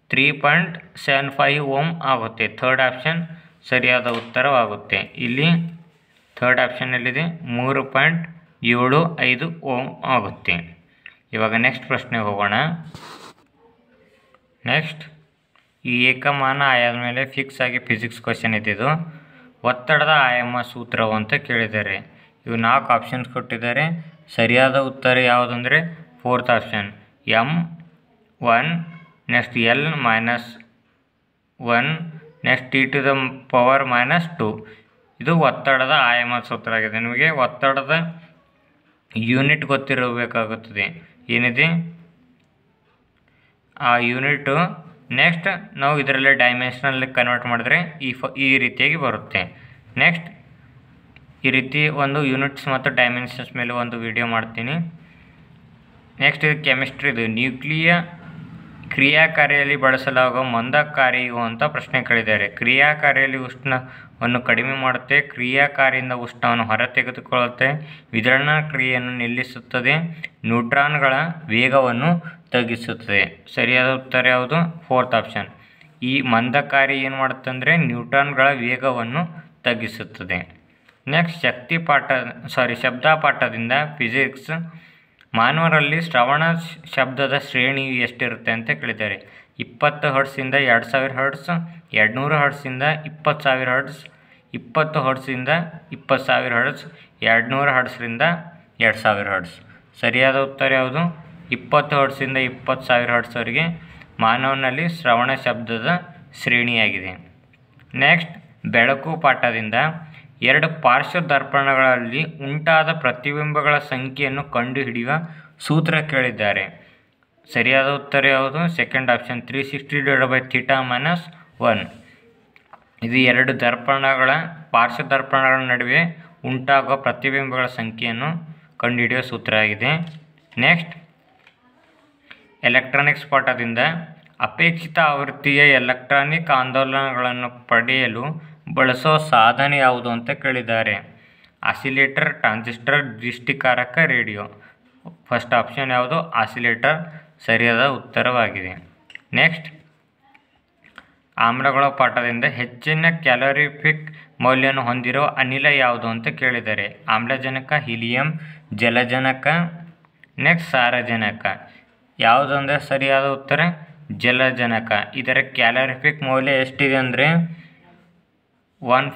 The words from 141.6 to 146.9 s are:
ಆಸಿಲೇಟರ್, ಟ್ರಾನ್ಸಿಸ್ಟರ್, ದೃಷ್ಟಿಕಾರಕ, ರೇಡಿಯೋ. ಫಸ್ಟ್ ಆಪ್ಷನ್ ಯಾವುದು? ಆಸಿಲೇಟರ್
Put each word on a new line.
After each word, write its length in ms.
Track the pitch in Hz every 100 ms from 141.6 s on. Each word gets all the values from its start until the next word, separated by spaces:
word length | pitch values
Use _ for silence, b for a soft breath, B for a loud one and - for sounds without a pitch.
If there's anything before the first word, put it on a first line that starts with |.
ಆಸಿಲೇಟರ್, 640 | - - 135 135 135 135 156 139
ಟ್ರಾನ್ಸಿಸ್ಟರ್, 600 | 117 110 117 113 - 143 135 110
ದೃಷ್ಟಿಕಾರಕ, 760 | 120 117 - 135 131 123 123 165 156
ರೇಡಿಯೋ. 300 | 123 110 104 104 - B B _ _ - - _
ಫಸ್ಟ್ 240 | 120 117 120
ಆಪ್ಷನ್ 300 | 113 - 131 123
ಯಾವುದು? 220 | 127 165 - 117
ಆಸಿಲೇಟರ್ 580 | 110 127 120 113 131